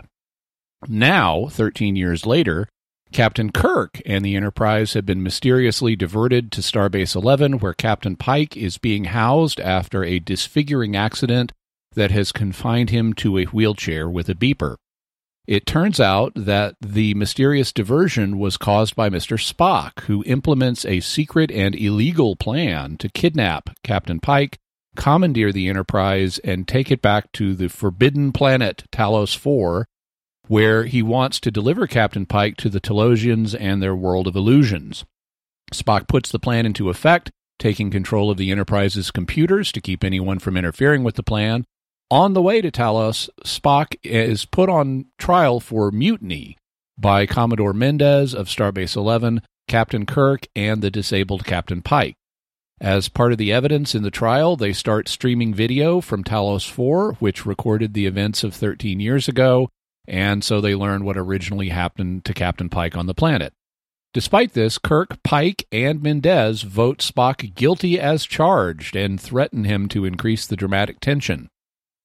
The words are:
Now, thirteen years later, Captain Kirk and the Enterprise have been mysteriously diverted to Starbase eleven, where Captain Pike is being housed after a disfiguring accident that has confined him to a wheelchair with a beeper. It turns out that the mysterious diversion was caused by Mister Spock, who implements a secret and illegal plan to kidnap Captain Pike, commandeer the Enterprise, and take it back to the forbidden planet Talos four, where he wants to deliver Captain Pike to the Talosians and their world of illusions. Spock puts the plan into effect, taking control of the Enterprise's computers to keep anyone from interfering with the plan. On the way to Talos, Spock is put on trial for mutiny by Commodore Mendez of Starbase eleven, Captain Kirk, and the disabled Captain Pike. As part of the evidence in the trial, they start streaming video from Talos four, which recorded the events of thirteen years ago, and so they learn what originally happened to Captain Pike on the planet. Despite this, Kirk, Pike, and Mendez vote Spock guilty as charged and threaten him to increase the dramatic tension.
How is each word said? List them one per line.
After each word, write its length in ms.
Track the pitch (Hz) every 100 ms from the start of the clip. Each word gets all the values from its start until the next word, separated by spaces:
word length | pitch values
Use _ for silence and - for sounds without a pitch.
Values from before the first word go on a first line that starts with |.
| - _ _ _ _ _ _ _ -
Now, 600 | 110 131 190 95 80 139
thirteen 440 | - 110 - 107 95
years 300 | 90 82 110
later, 420 | 147 117 80 107 _ _ _ _
Captain 380 | - 110 - 107
Kirk 500 | - 349 359 98 - -
and 200 | 98 98
the 100 | 98
Enterprise 560 | 101 - 107 107 110
have 120 | 110 98
been 180 | 95
mysteriously 720 | 92 - 127 127 120 - 120 104
diverted 560 | 90 107 120 123 117
to 100 | -
Starbase 540 | - 110 98 95 90 95
eleven, 440 | 113 139 143 131
where 140 | 98
Captain 440 | - 113 104 101 90
Pike 400 | - 143 151 -
is 200 | 101 -
being 280 | 117 104 92
housed 560 | 117 117 147 160 -
after 420 | 92 92 90 98
a 160 | 87 90
disfiguring 760 | 85 92 - 151 147 139 107 101
accident 580 | 107 - 123 123 120 - _ _ _
that 180 | - 101
has 220 | 101 98
confined 560 | - 104 90 120 117 113
him 240 | 117 113
to 240 | 110 110 95
a 80 | 92
wheelchair 640 | 107 110 98 - 80 82
with 180 | 87 82
a 80 | 85
beeper. 400 | 127 143 71 57 _ _ _ _ _ _ -
It 180 | 101 -
turns 360 | 160 202 151
out 320 | 101 98 127 120
that 400 | 101 101 101 -
the 320 | 104 104 107
mysterious 580 | 101 104 - 135 143 123
diversion 680 | - 98 143 180 - 98 98
was 200 | 98 -
caused 400 | - 104 110 -
by 100 | 104
Mister 300 | 92 - 113
Spock, 640 | - - 175 131 - -
who 200 | - 101 104
implements 580 | 127 160 135 127 120
a 160 | - 92
secret 500 | - - 151 160 160
and 220 | 104 98
illegal 640 | - 101 104 135 160 117 92
plan 640 | - 135 151 80 69 80
to 100 | -
kidnap 600 | - 170 156 98 76 - -
Captain 380 | - 101 - 82
Pike, 380 | - 143 143 - _ _ _ -
commandeer 560 | 139 160 180 113 104
the 160 | 98 92
Enterprise, 680 | 95 95 104 98 98 95 -
and 280 | - 92 90
take 240 | 127 135
it 100 | 135
back 300 | 104 104 -
to 240 | - 98 92
the 140 | 92
forbidden 640 | - 104 90 131 143 139
planet 500 | - 139 131 104 - -
Talos 460 | - 104 110 104 -
four, 500 | 139 139 87 85 - _ _ _ _ _ -
where 340 | 107 110 110
he 180 | 113 123
wants 380 | 113 123 131 -
to 120 | 120
deliver 360 | 107 110 190 190
Captain 380 | 123 104 101 95
Pike 320 | 101 107 -
to 100 | 117
the 140 | 98
Talosians 760 | - 104 113 117 117 113 110 -
and 240 | 98 98
their 140 | 95 92
world 320 | 92 92 92
of 80 | 95
illusions. 680 | 104 139 123 87 - - - _ _ _ _ _ _
Spock 380 | - - 104 -
puts 200 | 135 -
the 100 | 120
plan 260 | 127 117 117
into 240 | 101 95
effect, 420 | 87 156 175 - - _ -
taking 320 | 113 101 101
control 400 | 98 92 110 104
of 80 | 95
the 140 | 95
Enterprise's 600 | 101 95 101 98 95 90
computers 600 | - 87 - 170 190 -
to 80 | -
keep 240 | - 90
anyone 360 | 95 95 92 95
from 180 | 98 92
interfering 480 | 85 - 139 143 120
with 100 | -
the 80 |
plan. 400 | - 107 107 117 123 _ _ _ -
On 240 | 139 196
the 80 | 185
way 200 | 180 226
to 100 | 180
Talos, 580 | - 120 110 110 110 - -
Spock 540 | - - 147 143 156 -
is 440 | - 113 113 107 -
put 240 | - 190
on 380 | 170 139 131 - -
trial 420 | - 180 151 120
for 320 | - 110 104
mutiny 680 | 107 175 220 95 76 - - _ _ _ -
by 280 | 104 98 101
Commodore 480 | - 117 110 101
Mendez 600 | 101 135 147 143 143 135
of 140 | 120 95
Starbase 480 | - 104 98 90 -
eleven, 460 | 104 117 117 113 - _ -
Captain 380 | 117 113 110 101
Kirk, 420 | 147 139 139 - 104
and 260 | 104 110
the 80 | 101
disabled 540 | 104 95 98 98 98
Captain 380 | - 87 - 87
Pike. 340 | - 143 80 - _ _ _ _ _ -
As 300 | 101 98 95
part 240 | - 120
of 40 | 113
the 140 | 104
evidence 420 | 120 143 147 143
in 100 | 110
the 60 | 101
trial, 460 | - 113 131 165 160
they 160 | 101
start 380 | 98 - 107 -
streaming 440 | - 127 120 117
video 460 | 101 117 131 156 180
from 240 | - 101
Talos 420 | 92 110 101 98 -
four, 460 | - 123 170 208 -
which 300 | 104 - 101
recorded 480 | 95 113 107 110
the 120 | 104 98
events 360 | 98 104 107
of 120 | 107
thirteen 480 | - 107 - 107 95
years 260 | 107 135 131
ago, 400 | 123 131 127 127 _ _ _ -
and 380 | 92 101 101 -
so 160 | 107
they 140 | 101 98
learn 280 | 101 98
what 140 | 98 95
originally 500 | 92 95 92 98 95
happened 560 | 87 87 - 90 92
to 100 | -
Captain 360 | - 90 - 87
Pike 260 | 87 85 87
on 120 | 90
the 60 |
planet. 380 | 92 160 127 69 - _ _ _ _ _
Despite 400 | - - 202 240
this, 240 | 120 110 -
Kirk, 440 | - 156 208 -
Pike, 420 | - 147 160 196 -
and 280 | 110 135 151
Mendez 600 | 151 151 151 175 110 110
vote 380 | 101 101 120 147
Spock 540 | - - 127 135 110
guilty 460 | 90 135 180 180 175
as 260 | 143 156 -
charged 720 | - 165 175 92 78 - 98
and 240 | 101 95
threaten 460 | - 123 147 123 104
him 240 | 101 101
to 160 | 104 95
increase 420 | 90 113 110 -
the 80 | 95
dramatic 460 | 98 98 104 -
tension. 480 | - 143 - 82 - _ _ _ _ _